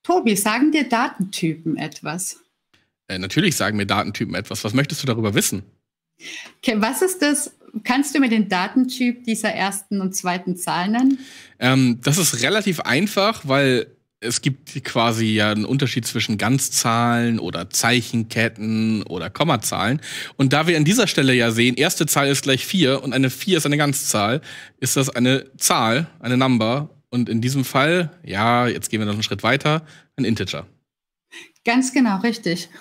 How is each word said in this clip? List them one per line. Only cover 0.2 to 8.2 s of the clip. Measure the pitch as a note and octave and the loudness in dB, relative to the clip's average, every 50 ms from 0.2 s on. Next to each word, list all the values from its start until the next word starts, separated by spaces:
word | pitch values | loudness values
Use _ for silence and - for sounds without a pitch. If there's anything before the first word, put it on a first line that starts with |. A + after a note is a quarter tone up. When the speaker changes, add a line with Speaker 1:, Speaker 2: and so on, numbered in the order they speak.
| - A3+ G#3 | 4 2 2
Speaker 1:
sagen | G3 - G#3+ G#3+ B3 C4+ D#4 | 2 2 0 2 2 2 2
dir | D4+ D#4 C#4 - | 4 2 2 2
Datentypen | A#3 A3+ B3+ D4 - - F#3 F#3+ - - - D#3+ D#3 D#3 - E3 D3 | 0 0 0 -2 -2 -4 -6 -6 -4 -4 -4 -4 -4 -4 -4 -4 -4
etwas? | - D3 D3+ - - - D3+ D#3 F3+ - - - - _ _ _ _ _ _ _ _ _ _ _ _ _ - | -4 -6 -10 -10 -10 -10 -8 -8 -6 -8 -10 -10 -14 _ _ _ _ _ _ _ _ _ _ _ _ _ -10
Speaker 2:
Äh, | F#2+ F#2 | -8 -8
natürlich | F#2+ F#2+ - D3 G3+ F#3+ B2+ | -6 -2 0 2 2 2 2
sagen | - G2+ G2+ G#2+ | 2 0 0 0
mir | G#2 G2+ | 0 0
Datentypen | G2 G2+ G#2 F#2+ F#2 G2+ - A#2 F#2 F#2 | 0 0 0 0 -2 -4 -6 -6 -4 -4
etwas. | F#2 - - - - - | -6 -6 -8 -8 -8 -6
Was | G#2+ | -2
möchtest | A2+ C3 C#3+ - D#3+ - | 0 0 0 -2 -4 -4
du | - | -4
darüber | C3 A2+ A#2 A2 G#2+ G2+ | -2 -2 0 0 0 0
wissen? | C#3+ - - - F#2+ - - _ _ _ _ _ _ _ _ _ _ - - - - - - - _ | 0 0 -2 -4 -6 -8 -14 _ _ _ _ _ _ _ _ _ _ -18 -16 -16 -16 -16 -18 -20 _
Speaker 1:
Okay, | - - A3+ G#3+ | -2 -2 0 0
was | G#3+ A3+ C#4 - | 0 0 0 0
ist | F#4 F#4 F#4 - | 0 -2 0 0
das? | D4 D4 C#4+ C#4 - - - _ _ - - A3 - | 0 2 2 0 -2 -6 -10 _ _ -14 -12 -6 -2
Kannst | - B3 C4+ C#4+ - - | 0 2 2 2 2 2
du | D#4 | 2